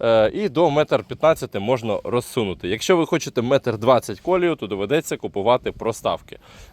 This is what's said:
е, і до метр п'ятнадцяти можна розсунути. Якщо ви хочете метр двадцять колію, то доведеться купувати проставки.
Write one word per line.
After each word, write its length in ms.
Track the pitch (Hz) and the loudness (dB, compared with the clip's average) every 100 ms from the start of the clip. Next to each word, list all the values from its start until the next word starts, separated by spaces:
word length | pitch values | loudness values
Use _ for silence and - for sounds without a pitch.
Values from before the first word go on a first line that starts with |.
е, 280 | 117 113 107 | 2 4 4
і 140 | 190 208 | 0 -2
до 220 | 127 170 | 2 2
метр 340 | 143 147 131 | 2 0 -2
п'ятнадцяти 540 | 101 95 156 160 131 104 | -2 0 2 2 -2 -4
можна 420 | 104 127 113 95 | -2 0 0 -4
розсунути. 640 | - 120 - 131 101 87 90 | -2 -2 -2 -2 -2 -4 -4
Якщо 280 | 113 - 180 | -4 2 2
ви 100 | 156 | 2
хочете 360 | 165 139 123 | -2 -2 -4
метр 360 | 117 139 123 107 | 0 0 0 0
двадцять 420 | 113 120 - 98 | 2 2 2 -8
колію, 360 | - 180 175 156 | -2 0 0 -2
то 100 | 101 | -4
доведеться 500 | 95 101 151 - 147 | -4 0 -2 -2 -8
купувати 560 | 101 101 104 123 - | -6 -2 2 2 0
проставки. 680 | - 110 - 110 85 - - - - - | -4 -4 -4 -4 -4 -8 -20 -20 -20 -20